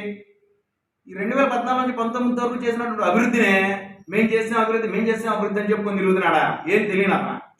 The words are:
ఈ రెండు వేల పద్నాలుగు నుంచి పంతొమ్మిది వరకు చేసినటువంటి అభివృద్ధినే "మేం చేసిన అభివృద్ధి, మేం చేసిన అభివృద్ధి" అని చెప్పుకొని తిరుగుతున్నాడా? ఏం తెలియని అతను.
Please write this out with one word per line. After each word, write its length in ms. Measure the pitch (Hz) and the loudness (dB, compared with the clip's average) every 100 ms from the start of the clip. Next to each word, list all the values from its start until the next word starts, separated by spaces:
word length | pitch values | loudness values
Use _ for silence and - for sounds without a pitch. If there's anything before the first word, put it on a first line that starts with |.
| 208 208 - _ _ _ _ _ _ _ - | -2 -10 -16 _ _ _ _ _ _ _ -14
ఈ 60 | |
రెండు 220 | 185 202 269 | -6 -2 2
వేల 120 | 277 | 2
పద్నాలుగు 380 | 240 240 254 254 | 0 0 0 0
నుంచి 120 | 233 | -2
పంతొమ్మిది 440 | 226 247 247 240 | -2 -2 -2 0
వరకు 220 | 240 247 | -2 -2
చేసినటువంటి 400 | 240 226 233 220 | -2 -2 -2 -2
అభివృద్ధినే 500 | 180 214 247 233 202 190 196 196 - - - | 2 2 2 4 4 4 2 -2 -8 -18 -6
"మేం 160 | 202 220 | 0 2
చేసిన 320 | 226 220 226 | 2 0 0
అభివృద్ధి, 300 | 226 226 214 | 0 0 -2
మేం 200 | 190 226 | -2 0
చేసిన 220 | 220 226 | 0 -2
అభివృద్ధి" 320 | 208 208 202 | -2 -2 -2
అని 100 | 208 | 0
చెప్పుకొని 260 | 214 202 196 | 0 0 0
తిరుగుతున్నాడా? 680 | 190 185 170 156 135 - 156 | 2 2 2 2 2 -2 0
ఏం 160 | 208 214 | 0 2
తెలియని 280 | 190 196 | 0 2
అతను. 280 | 151 - - - _ | 0 -2 -6 -12 _